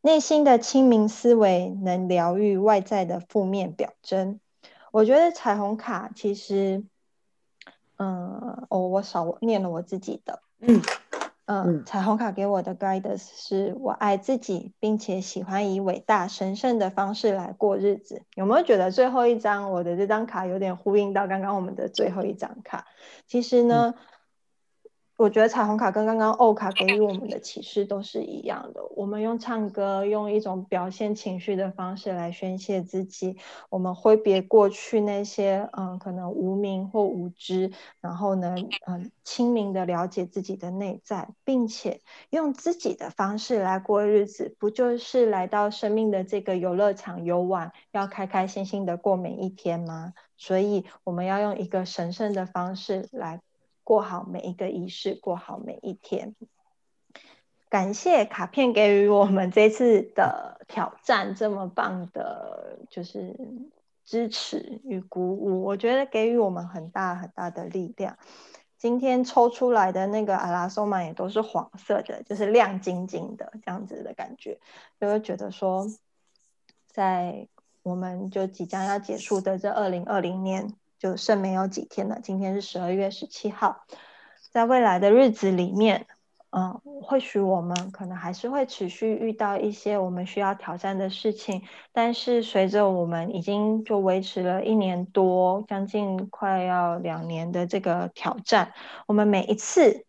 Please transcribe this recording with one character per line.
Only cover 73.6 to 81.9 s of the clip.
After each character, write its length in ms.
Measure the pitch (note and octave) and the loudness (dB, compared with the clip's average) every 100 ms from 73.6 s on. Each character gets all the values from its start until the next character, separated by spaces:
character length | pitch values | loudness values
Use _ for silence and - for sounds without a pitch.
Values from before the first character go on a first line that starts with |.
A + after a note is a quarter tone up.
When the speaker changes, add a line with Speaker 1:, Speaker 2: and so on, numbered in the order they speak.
Speaker 1:
这 80 | - | -12
样 140 | F#3 G3 | -10 -10
子 180 | - | -12
的 100 | - | -12
感 220 | - - B3+ | -12 -14 -14
觉， 220 | - - _ - - _ | -14 -14 _ -20 -20 _
就 80 | G#3 | -2
会 100 | G#3+ | -2
觉 160 | G#3+ G3 | -2 -8
得 120 | G3+ | -8
说， 380 | F#3+ F#3+ F#3 G#3 A3 _ _ _ _ _ _ _ _ _ | -4 -2 -2 -4 -12 _ _ _ _ _ _ _ _ _
在 560 | - F#3+ F3+ F3+ - - _ _ _ | -2 0 0 -2 -8 -16 _ _ _
我 120 | F#3 F3+ | -6 -6
们 340 | F#3 F3+ F#3+ | -6 -6 -6
就 180 | G3 F#3+ | -4 -4
即 180 | F#3+ F3 | -6 -8
将 180 | F#3+ | -4
要 160 | F#3+ G3+ | -2 -4
结 180 | G3+ A3 | -4 -10
束 220 | - G3 | -2 -2
的 180 | F#3+ F#3 | 0 -2
这 120 | G3+ | -2
二 180 | G#3 G3 | -2 -2
零 160 | F3+ | -2
二 160 | F3 G3 | -2 -2
零 240 | F3 F#3 | -2 -4
年， 300 | F#3+ F#3+ G#3 - _ _ | -4 -4 -6 -12 _ _
就 160 | F#3+ F#3 | -4 -2
剩 240 | - G#3 | 0 2
没 140 | F#3+ | 2
有 140 | F#3 F#3+ | 0 -2
几 180 | F#3+ | -4
天 220 | - | -8